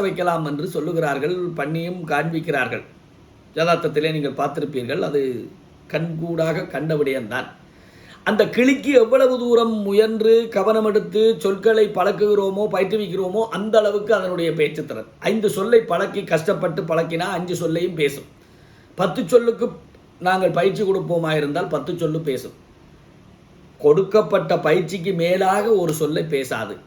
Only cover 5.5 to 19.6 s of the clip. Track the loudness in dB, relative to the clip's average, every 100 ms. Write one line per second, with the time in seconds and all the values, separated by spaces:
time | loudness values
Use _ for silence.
5.5 | -16 -20 -20 -8 -4 -4 -4 -4 -2 0
6.5 | -2 -4 -4 -2 0 0 -2 -4 -6 -8
7.5 | -14 -20 -20 -20 -20 -20 -8 -2 0 0
8.5 | 2 2 2 2 2 4 4 4 0 2
9.5 | 2 2 -2 0 2 2 2 4 4 2
10.5 | 0 2 2 2 0 0 2 2 2 -2
11.5 | 0 2 4 2 2 0 2 2 2 2
12.5 | 0 -2 0 0 -2 -2 -4 -2 -2 -2
13.5 | -2 2 4 4 2 0 0 0 -2 -2
14.5 | 0 -2 -2 -10 -10 -14 -6 -2 0 0
15.5 | 0 2 4 4 0 -2 -4 -2 -2 0
16.5 | 0 -2 -2 -2 -2 -2 -2 -4 -4 -4
17.5 | -2 -2 0 -2 0 -2 -2 -14 -20 -20
18.5 | -20 -20 -20 -12 -2 0 0 4 4 4
19.5 | 0